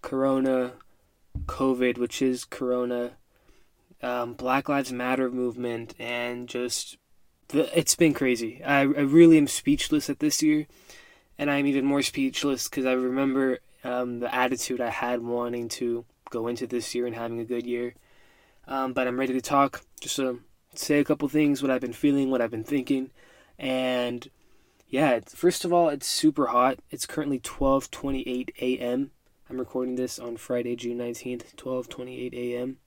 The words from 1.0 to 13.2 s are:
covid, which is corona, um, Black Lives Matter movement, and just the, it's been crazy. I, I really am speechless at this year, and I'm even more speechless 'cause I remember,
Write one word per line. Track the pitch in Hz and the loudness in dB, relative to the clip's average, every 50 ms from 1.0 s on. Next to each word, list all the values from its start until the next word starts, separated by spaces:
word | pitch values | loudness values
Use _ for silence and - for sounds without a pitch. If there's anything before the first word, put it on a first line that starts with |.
| _ _ _ _ _ _ - - - | _ _ _ _ _ _ -10 -8 -8
covid, | - - - 135 135 131 123 127 123 117 120 | -8 -4 0 0 0 2 2 2 0 2 0
which | 120 120 - - | -2 -4 -2 0
is | 135 131 127 123 - | 0 0 0 -2 -6
corona, | _ - - 135 123 123 123 123 123 123 123 120 123 - - _ _ _ _ _ _ - _ - _ _ _ _ _ - _ | _ -8 -6 -2 -2 0 0 0 -2 -2 -4 -4 -6 -8 -16 _ _ _ _ _ _ -20 _ -20 _ _ _ _ _ -18 _
um, | - 123 123 123 120 120 117 | -6 -4 -2 -2 -4 -6 -6
Black | - 127 127 127 139 139 - | -6 -2 0 0 0 2 0
Lives | 143 139 135 - | 0 0 0 -2
Matter | 127 123 123 127 131 127 131 127 | -6 -4 -2 -2 0 0 0 0
movement, | 123 127 123 123 117 123 123 120 117 113 113 113 - - | 0 -2 -2 -2 -2 -4 -4 -4 -4 -4 -8 -10 -12 -12
and | 117 117 120 120 120 120 120 123 123 120 | -8 -6 -6 -4 -4 -6 -6 -8 -10 -8
just | - 123 123 123 - - - - - _ _ _ _ _ _ _ _ _ _ | -6 -6 -4 -4 -4 -6 -6 -10 -14 _ _ _ _ _ _ _ _ _ _
the, | _ - 147 - - - 170 | _ 0 0 0 4 2 2
it's | 151 - - | 2 2 2
been | - 170 156 | 4 4 4
crazy. | 139 - 143 127 123 117 117 110 - - - | 4 4 2 2 2 0 -2 -8 -8 -8 0
I, | 135 143 139 | 2 4 4
I | |
really | 139 139 147 143 143 135 143 165 170 165 165 156 | 6 4 4 2 2 6 10 10 12 12 10 8
am | 147 | 6
speechless | 135 - - - - 147 143 - - 156 147 - - | 4 0 -2 2 2 2 2 2 0 0 0 0 -2
at | 143 - | -4 0
this | 151 151 143 - | 0 0 0 2
year, | 156 156 151 151 151 - - - - - - - - - - _ _ _ _ | 2 2 2 2 -2 -6 -14 -20 -20 -20 -20 -20 -20 -20 -20 _ _ _ _
and | - 147 147 | -4 -2 0
I'm | 143 143 143 | 0 2 2
even | 143 135 139 127 | 2 2 2 2
more | 139 139 143 | 2 2 0
speechless | 135 - - 147 135 131 127 - - 143 135 123 - - | 0 -2 -2 -2 -2 -2 -2 -2 -2 -2 -2 -2 -4 -6
'cause | - 143 127 | -4 -2 0
I | 127 | 0
remember, | 127 127 127 127 127 135 | 0 2 0 0 0 0